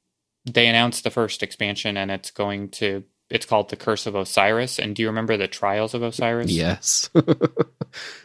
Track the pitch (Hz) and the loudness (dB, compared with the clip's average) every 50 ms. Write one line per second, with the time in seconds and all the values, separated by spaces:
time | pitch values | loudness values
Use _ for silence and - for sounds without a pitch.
0 | _ _ _ _ _ _ _ _ - 127 117 123 120 117 117 117 120 120 117 - | _ _ _ _ _ _ _ _ -8 0 4 4 6 6 6 6 4 2 2 -2
1 | - - - 123 113 104 - - - 98 - - 113 101 101 98 - 110 101 98 | -4 -2 0 0 0 0 -2 -4 -6 -6 -4 -4 -4 -4 -4 -4 -4 -4 -2 -2
2 | 98 98 98 95 - - - - 104 101 101 101 101 98 - - 110 101 98 98 | -2 -4 -4 -6 -8 -8 -4 -4 -2 -2 -2 -4 -6 -8 -6 -4 -2 -2 -2 -4
3 | 98 _ _ _ _ - 120 - - - 117 107 101 - - - - - 107 - | -6 _ _ _ _ -6 -4 -4 0 2 2 2 2 0 -6 -6 -2 -2 -2 -2
4 | - 113 101 101 95 - - - 98 104 110 117 123 127 - - - 107 104 101 | -2 -4 -4 -4 -4 0 2 4 4 4 4 2 0 -2 -2 -4 -4 -4 -2 -2
5 | 110 110 110 113 113 110 113 104 95 92 - - - 101 98 107 110 110 - 120 | -2 -2 0 0 0 0 0 0 0 -2 -4 -2 -2 0 0 0 0 -2 -2 -2
6 | 120 117 113 - 120 117 117 117 117 - - 82 80 85 92 - - - - - | -4 -4 -2 -2 0 0 0 0 0 0 2 2 2 0 0 -2 0 0 0 0
7 | - - - 107 107 - 151 - - - - - 113 - _ - - - - - | 0 2 4 4 4 4 2 2 0 0 0 0 -4 -4 _ -12 -12 -12 -12 -16
8 | - - - - | -14 -14 -16 -16